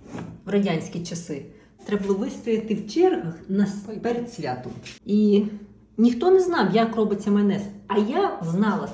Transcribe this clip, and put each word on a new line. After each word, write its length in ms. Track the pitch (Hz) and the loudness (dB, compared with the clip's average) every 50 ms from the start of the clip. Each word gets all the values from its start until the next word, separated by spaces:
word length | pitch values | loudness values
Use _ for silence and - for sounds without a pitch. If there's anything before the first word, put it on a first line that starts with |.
| - - - - - - - - - | -20 -14 -14 -12 -12 -14 -16 -14 -6
в 40 | 196 | -2
радянські 500 | 202 202 202 180 165 156 - - - 170 | 0 0 2 2 0 -2 -4 -6 -10 -10
часи, 460 | 170 - 170 170 - - 151 135 - - - - - _ _ _ - | -8 -8 -10 -10 -10 -10 -10 -10 -12 -16 -20 -20 -20 _ _ _ -6
треба 220 | - 208 202 190 | -4 -4 -4 0
було 120 | 196 196 190 | -2 -2 -2
вистояти 560 | 240 285 - - - 240 220 208 - - 202 | -2 -6 -8 -8 -4 -2 -2 -2 -2 -4 -4
в 160 | - - - | -6 -6 -4
чергах 440 | - 330 370 370 330 - 170 165 - - - | 2 2 4 4 2 0 -4 -8 -10 -10 -8
на 160 | - 190 202 202 | -2 0 0 0
с-, 360 | - - - - 226 214 - | 0 -2 -8 -10 -10 -12 -6
перед 320 | - 233 240 240 240 - - | -4 -4 -4 -4 -6 -8 -10
святом. 380 | 170 147 127 127 123 - - - - - - - - _ | -8 -6 -6 -6 -8 -8 -12 -14 -14 -16 -18 -20 -14 _
І 400 | - 202 214 214 208 202 208 214 - - - - - - - - _ _ | 0 2 4 6 6 6 4 4 0 -6 -10 -14 -18 -20 -20 -20 _ _
ніхто 340 | - 226 247 240 - 339 370 | 4 4 4 4 4 4 6
не 80 | 381 381 | 6 6
знав, 360 | 359 339 339 277 208 175 185 | 6 4 2 2 2 4 4
як 200 | 226 226 226 - | 2 2 2 2
робиться 360 | 226 214 208 202 196 - 208 | 0 0 0 0 -2 0 2
майонез. 300 | 202 202 202 196 180 - - - - - - | 2 4 4 2 2 0 -4 -8 -12 -16 -6
А 100 | - 196 | 0 0
я 420 | 208 208 220 294 370 403 - - - 170 | 2 2 2 0 0 0 0 -2 -4 -4
знала, 460 | 165 170 190 220 208 185 165 - - | -2 0 2 2 2 0 -2 -4 -8